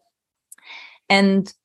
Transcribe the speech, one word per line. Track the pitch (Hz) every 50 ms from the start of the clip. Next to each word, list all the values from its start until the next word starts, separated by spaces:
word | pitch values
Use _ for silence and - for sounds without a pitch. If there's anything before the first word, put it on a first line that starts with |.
| _ _ _ _ _ _ _ _ _ - - _ _ - - - - - - _ _ -
And | 196 196 202 196 190 196 190 202 - _ _